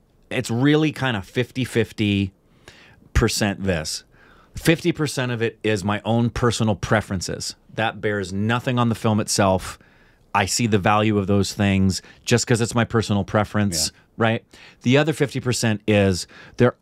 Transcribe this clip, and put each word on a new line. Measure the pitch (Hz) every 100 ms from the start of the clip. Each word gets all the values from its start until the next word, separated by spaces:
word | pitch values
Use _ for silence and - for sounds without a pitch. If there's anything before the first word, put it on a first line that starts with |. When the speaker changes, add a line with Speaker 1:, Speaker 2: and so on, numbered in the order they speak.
| _ _ -
Speaker 1:
it's | 127 117
really | 117 139 151 156
kinda | - 131 107
fifty | 87 - 120 -
fifty | 120 117 107 - 107 98 98 - _ _ - - - _ _
percent | - 110 - 107 95
this. | 95 85 76 - - _ _ _ _
Fifty | - - 165 175
percent | 156 151 - 123
of | 117
it | 113 -
is | 107 107
my | 101 104
own | 107 117 120
personal | - 120 - 110
preferences. | 98 - 110 - 95 - - - - _
That | - 110 104
bears | 107 104 90
nothing | 98 110 120 135 123
on | 117
the | 110
film | 113 107
itself. | - - 98 95 - - _ _ _ _ _
I | 101 98
see | - 120
the | 104
value | 104 104 107 104
of | 98
those | 101 95
things | - 101 95 95 87 - -
just | - 117 -
'cause | 117
it's | 117
my | 120
personal | 110 117 101 101
preference, | 90 110 104 104 101 85 -
Speaker 2:
Yeah. | - _ -
Speaker 1:
right? | 113 117 _ - - -
The | 120 135
other | 151
fifty | 151 139 131
percent | - 113 117 107 -
is | 104 98 87 - - - -
there | 120 -